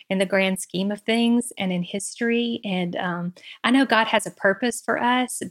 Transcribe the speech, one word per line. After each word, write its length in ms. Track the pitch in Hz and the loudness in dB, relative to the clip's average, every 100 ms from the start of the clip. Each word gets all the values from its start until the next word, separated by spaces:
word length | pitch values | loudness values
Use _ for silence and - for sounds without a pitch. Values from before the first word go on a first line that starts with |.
| - | -4
in 80 | 190 | 0
the 80 | 185 | 2
grand 340 | 190 190 190 | 2 2 0
scheme 320 | - 180 196 | -4 -4 -2
of 80 | 208 | -4
things 520 | - 233 233 240 - - | -2 2 4 2 0 -4
and 160 | 190 | -2
in 100 | 180 | -2
history. 760 | 175 202 - - 233 233 233 233 | -2 -6 -8 -4 0 0 0 -4
And, 300 | 208 185 175 - | -4 -2 -2 -4
um, 380 | 180 175 175 - - - | -4 -4 -6 -8 -20 -2
I 60 | - | 2
know 160 | 262 269 | 4 4
God 200 | 220 220 | 2 4
has 180 | 220 175 | 0 -2
a 40 | |
purpose 520 | - 196 196 247 - | 0 2 2 -2 -4
for 200 | - - | -2 0
us, 400 | 240 254 247 - 208 | 2 0 0 -6 -4